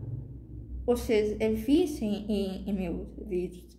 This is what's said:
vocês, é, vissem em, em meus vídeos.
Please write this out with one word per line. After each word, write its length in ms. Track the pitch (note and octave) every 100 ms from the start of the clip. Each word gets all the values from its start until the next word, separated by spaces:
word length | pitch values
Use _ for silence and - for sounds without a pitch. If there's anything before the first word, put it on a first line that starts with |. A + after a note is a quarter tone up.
| - - - - - - - - - A#3+
vocês, 400 | - G#3+ G#3+ G#3
é, 140 | A3
vissem 760 | A3 B3 D4+ E4 - G#3+ F#3+ G3+
em, 400 | G3+ F#3+ F#3 -
em 40 |
meus 340 | G3 F3+ F3+ - - G#3+
vídeos. 500 | F3+ F3 - -